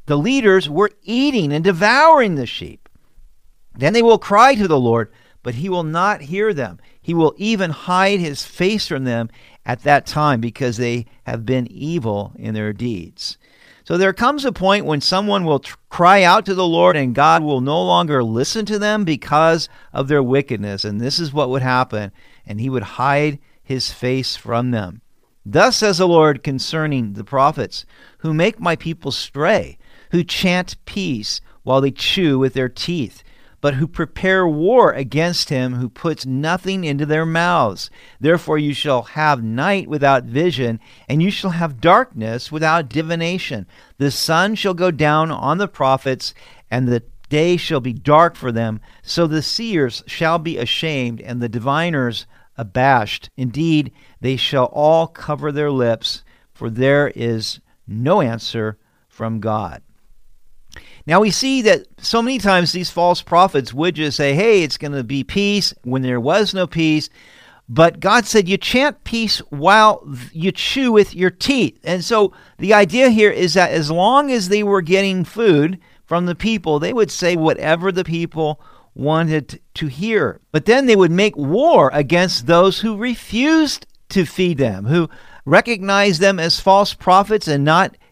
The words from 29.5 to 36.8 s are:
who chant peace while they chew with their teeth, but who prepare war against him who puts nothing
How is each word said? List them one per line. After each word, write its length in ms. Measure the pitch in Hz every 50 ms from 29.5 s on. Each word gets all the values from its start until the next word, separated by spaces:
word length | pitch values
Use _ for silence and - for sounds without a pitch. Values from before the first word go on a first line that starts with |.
| 220 190 - 135 - - - - - - - -
who 140 | - 170 170
chant 500 | 175 - - - 185 175 180 180 180 - - -
peace 540 | - - 208 190 175 139 113 107 - - - - - - - -
while 180 | - 127 135
they 120 | 135 139 -
chew 460 | - - - - - 185 160 139 131
with 160 | 135 131 -
their 140 | 135 131 123
teeth, 540 | - - - - 175 170 131 95 - - - - - - - - - _
but 140 | - 143 139
who 120 | 131 156
prepare 600 | 156 - - 165 - - - - 185 190 190 185 175
war 440 | 151 147 160 185 240 254 226 165 -
against 560 | 127 139 113 - 147 160 175 175 - - -
him 260 | 156 131 127 127 127
who 140 | 123 127 120
puts 360 | - - - 170 156 - -
nothing 600 | 131 131 131 147 160 175 175 - 185 190 190